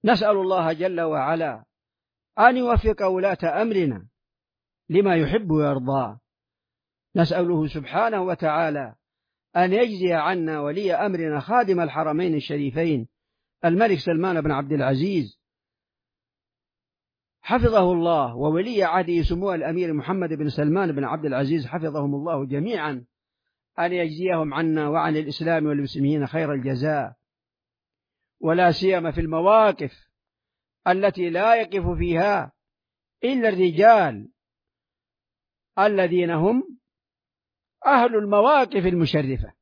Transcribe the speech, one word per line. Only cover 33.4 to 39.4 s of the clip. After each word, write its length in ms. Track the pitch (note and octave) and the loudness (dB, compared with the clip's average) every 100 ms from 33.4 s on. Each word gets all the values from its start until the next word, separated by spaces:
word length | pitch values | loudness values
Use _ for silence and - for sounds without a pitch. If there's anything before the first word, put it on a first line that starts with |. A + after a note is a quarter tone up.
| A3+ | 0
الرجال 800 | F#3 F3+ D#3+ G#3+ A3 E3 G#2+ - _ _ _ _ _ _ _ _ _ _ _ _ _ _ - | 2 0 6 8 8 4 -2 -14 _ _ _ _ _ _ _ _ _ _ _ _ _ _ 0
الذين 520 | G#3 G3+ F3+ F3+ E3+ | 2 2 2 2 0
هم 480 | D#3+ F3+ A#3+ F#4+ B3+ _ _ _ _ _ _ _ _ _ _ - | 0 2 0 -2 -16 _ _ _ _ _ _ _ _ _ _ 2
أهل 300 | C4+ A#3+ A3 | 4 4 2
المواقف 720 | G#3 G#3 A#3 D4 B3 G3+ F#3 | 2 4 4 4 2 0 0
المشرفة. 680 | F3 D#3 D3+ C3+ B2+ | 2 0 0 -2 -4